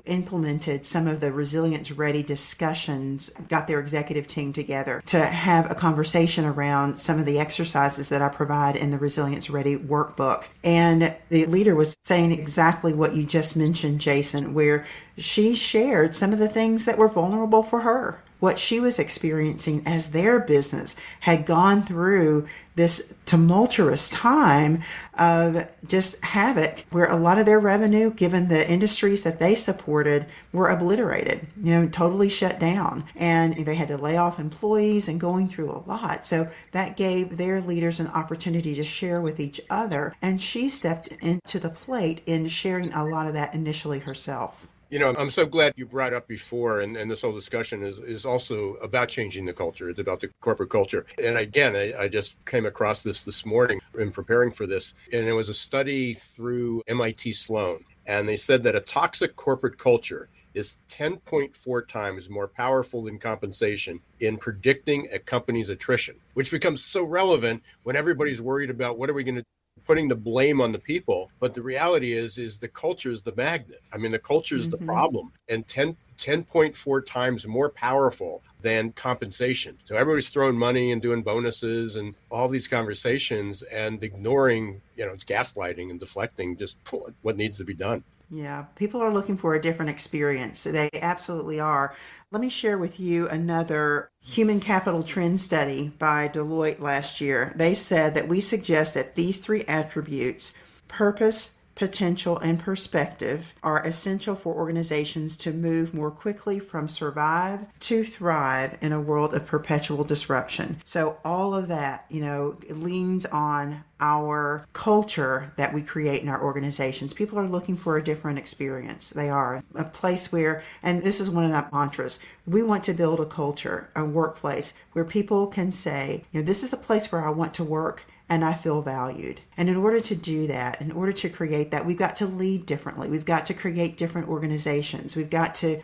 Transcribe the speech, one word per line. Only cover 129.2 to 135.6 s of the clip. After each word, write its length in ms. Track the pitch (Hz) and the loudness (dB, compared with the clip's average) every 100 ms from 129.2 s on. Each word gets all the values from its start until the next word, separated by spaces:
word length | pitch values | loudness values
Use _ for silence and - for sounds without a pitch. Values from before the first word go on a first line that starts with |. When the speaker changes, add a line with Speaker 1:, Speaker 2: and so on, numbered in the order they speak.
| 71 - - - | -10 -12 -10 -2
Speaker 1:
And 100 | 180 | 0
in 80 | 185 | 2
order 240 | 208 226 | 2 2
to 160 | 220 180 | 0 -4
do 320 | 165 156 156 | -4 -4 -2
that, 320 | 131 123 - | -4 -4 -6
in 140 | 147 | -6
order 180 | 165 190 | -4 -2
to 180 | 196 180 | -2 -4
create 420 | 175 165 151 151 | -4 -2 -2 -2
that, 140 | 151 170 | -2 -2
we've 120 | 175 | -2
got 180 | 190 - | -2 -2
to 100 | 202 | -4
lead 400 | 185 190 190 170 | -2 -2 -2 -4
differently. 440 | 147 - - - | -6 -6 -8 -4
We've 160 | 156 156 | -4 0
got 200 | 160 151 | -2 -2
to 60 | |
create 440 | 185 190 170 170 165 | -6 -4 -2 -2 -2
different 320 | 170 170 - | -6 -4 -6
organizations. 880 | 156 156 151 151 147 147 - - 160 | -4 -2 -2 -2 -2 -2 -8 -8 -8
We've 120 | 151 | -4
got 260 | 165 165 | 0 -2
to 260 | - | -2